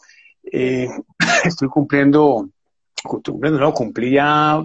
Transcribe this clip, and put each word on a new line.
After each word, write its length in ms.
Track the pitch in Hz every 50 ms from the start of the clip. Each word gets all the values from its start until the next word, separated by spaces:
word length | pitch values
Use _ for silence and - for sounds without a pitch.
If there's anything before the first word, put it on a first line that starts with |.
| _ _ _ _ _ _ _ _ -
Eh, 460 | - - 131 127 131 131 127 127 117 - - - _ _ -
<laughs> 260 | - - - - -
estoy 240 | 170 165 - 139 131
cumpliendo, 800 | - 156 143 - 143 143 139 139 143 151 151 147 127 110 95 95 _ _ _ _ _ _ _ _ - -
cumpliendo, 600 | - - - - - - - - 127 156 160 135
no, 120 | 139 160 -
cumplí 380 | - 120 110 - 110 117 127
ya 500 | 135 139 143 147 151 151 151 151 151 156 156